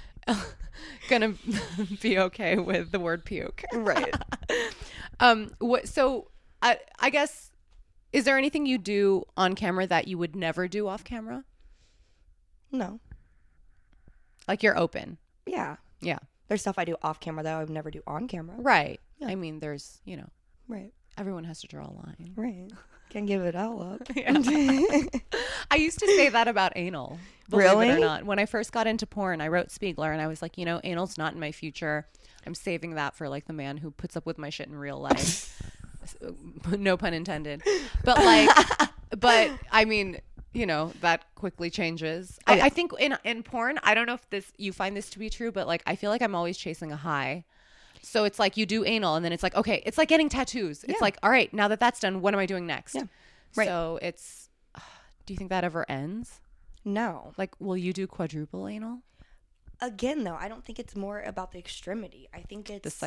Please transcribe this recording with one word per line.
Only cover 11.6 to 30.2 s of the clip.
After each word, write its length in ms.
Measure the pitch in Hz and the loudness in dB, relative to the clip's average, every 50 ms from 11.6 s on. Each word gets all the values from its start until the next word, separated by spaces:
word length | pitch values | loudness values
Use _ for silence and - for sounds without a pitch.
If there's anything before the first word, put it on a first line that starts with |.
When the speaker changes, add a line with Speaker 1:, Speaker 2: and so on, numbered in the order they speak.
| - - - _ _ _ _ _ _ _ _ _ _ _ _ _ _ _ _ _ _ _ | -20 -20 -20 _ _ _ _ _ _ _ _ _ _ _ _ _ _ _ _ _ _ _
Speaker 2:
No. 280 | 285 254 202 180 208 233 - - - - _ _ _ _ _ _ _ _ - - _ _ _ _ - - _ - - _ _ _ _ _ - - | -4 -4 -4 -4 -8 -12 -16 -20 -20 -20 _ _ _ _ _ _ _ _ -20 -20 _ _ _ _ -20 -20 _ -20 -20 _ _ _ _ _ -4 -4
Speaker 1:
Like, 140 | 226 220 | -2 2
you're 160 | 220 214 - 165 | 4 4 4 4
open. 400 | 170 165 - - - - 170 - _ _ _ _ _ | 0 0 -2 -8 -10 -10 -14 -18 _ _ _ _ _
Speaker 2:
Yeah. 300 | 370 370 - - 143 151 - _ _ - _ | -8 -6 -4 -4 -6 -8 -12 _ _ -18 _
Speaker 1:
Yeah. 180 | - 170 151 - 135 _ _ _ _ - | -6 -6 -6 -6 -8 _ _ _ _ -4
Speaker 2:
There's 140 | 208 202 | -4 -2
stuff 140 | - 202 190 190 | -2 -2 -2 -2
I 60 | 170 | -2
do 120 | 170 165 - | -4 -4 -4
off 180 | - 156 156 - | -4 -6 -6 -6
camera 240 | - 170 156 156 156 | -8 -8 -8 -6 -6
that 100 | 160 160 | -4 -4
I 60 | 160 | -4
would 80 | 156 156 | -6 -6
never 200 | 156 156 151 156 | -8 -8 -8 -10
do 120 | 151 156 - | -12 -12 -10
on 220 | - 143 160 233 254 | -8 -8 -6 -6 -6
camera. 280 | - 170 160 170 196 240 | -8 -10 -10 -12 -12 -2
Speaker 1:
Right. 400 | 240 269 240 165 147 139 - - - _ - _ | 2 4 4 4 4 0 -6 -12 -16 _ -16 _
Speaker 2:
Yeah. 100 | 294 226 | -8 -6
Speaker 1:
I 60 | 190 | -6
mean, 260 | 190 175 156 156 156 | -6 -6 -8 -8 -8
there's, 400 | 156 151 147 143 - - - _ _ | -8 -8 -8 -10 -12 -18 -20 _ _
you 120 | - 185 | -14 -14
know, 120 | 147 - - - _ _ _ _ _ _ | -14 -14 -18 -20 _ _ _ _ _ _
Speaker 2:
Right. 240 | - 226 196 190 214 _ _ _ _ - - | -14 -14 -12 -14 -16 _ _ _ _ -12 -10
Speaker 1:
everyone 260 | 202 196 190 170 165 | -8 -8 -8 -8 -10
has 160 | 165 160 - | -12 -12 -14
to 60 | - | -16
draw 180 | - 156 143 143 | -16 -14 -14 -14
a 80 | 139 | -14
line. 400 | - - - - 156 165 170 175 185 | -14 -16 -16 -18 -18 -18 -18 -14 -10
Speaker 2:
Right. 360 | 214 220 247 202 180 180 202 208 - - - - - - _ | -8 -6 -6 -8 -10 -14 -18 -20 -20 -20 -20 -20 -20 -20 _
Can't 160 | - 208 208 | -8 -6 -2
give 160 | 202 202 190 | 0 0 2
it 120 | 180 175 165 | 0 0 -2
all 280 | 180 208 226 233 - | -2 -4 -4 -6 -8
up. 200 | 175 180 196 - 254 - | -8 -10 -10 -12 -12 -6
Speaker 1:
<laughs> 80 | 240 | -4
Yeah. 160 | 269 - - | -2 2 4
Speaker 2:
<laughs> 720 | 277 302 247 254 302 302 285 269 269 269 320 440 294 285 - - - 240 - - - 466 494 - - - - - | 6 6 6 4 4 4 6 6 6 6 6 6 6 4 2 2 -4 -6 -6 -6 -6 -6 -4 -6 -6 -8 0 2
Speaker 1:
I 60 | 285 | 4
used 220 | 320 311 330 - - | 4 4 2 2 2
to 80 | 427 | 4
say 220 | 381 403 381 - 277 | 6 8 8 8 6
that 180 | - 233 233 240 | 6 4 4 4
about 240 | 220 202 190 175 - | 4 4 2 2 2
anal. 420 | 180 170 180 180 143 123 - 147 170 180 - - _ _ - | -2 -4 -4 -6 -8 -10 -10 -12 -14 -14 -18 -20 _ _ 2
Believe 180 | 208 202 190 | 6 8 10
it 80 | 185 196 | 10 10
or 40 | 214 | 10
Speaker 2:
Really? 220 | 226 240 277 - | 8 6 6 6
Speaker 1:
not. 240 | 453 - 156 - - | 6 4 2 0 -2
When 140 | 202 196 202 | -2 0 0
I 80 | 208 | 0
first 260 | - - 214 220 - | 0 0 -4 -4 -2
got 140 | - 233 220 | -2 0 2
into 200 | 226 220 226 214 | 2 0 0 -4
porn, 340 | - - 208 196 185 175 156 | -6 -4 -4 -2 -2 -2 -2
I 80 | 151 156 | -2 0
wrote 200 | 170 180 175 - | 2 0 0 0
Spiegler 440 | - - 202 190 156 147 156 156 | -6 -6 -6 -6 -4 -2 -2 -2
and 80 | 151 156 | -2 -2